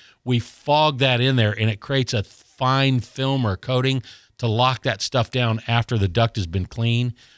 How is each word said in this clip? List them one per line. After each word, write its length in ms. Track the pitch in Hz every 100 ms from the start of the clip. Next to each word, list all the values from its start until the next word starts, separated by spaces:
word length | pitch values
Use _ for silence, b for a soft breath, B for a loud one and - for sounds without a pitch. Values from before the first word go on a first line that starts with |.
| B B
we 160 | 123 120
fog 600 | - - - 151 151 131
that 200 | 135 123
in 160 | 127 127
there, 160 | 107 104
and 100 | 110
it 100 | 101
creates 340 | - 139 123
a 100 | 113
fine 760 | 98 - - - 127 135 135 127
film 460 | - - 135 135 117
or 120 | 95
coating 440 | - 127 131 135 - B B -
to 100 | 120
lock 360 | 110 107 127
that 180 | 135 104
stuff 300 | - 131 110
down 280 | 127 120 110 -
after 300 | 117 113 117
the 100 | 98
duct 280 | 85 117 -
has 120 | 85
been 200 | 95 92
clean. 460 | - 117 120 123 120 B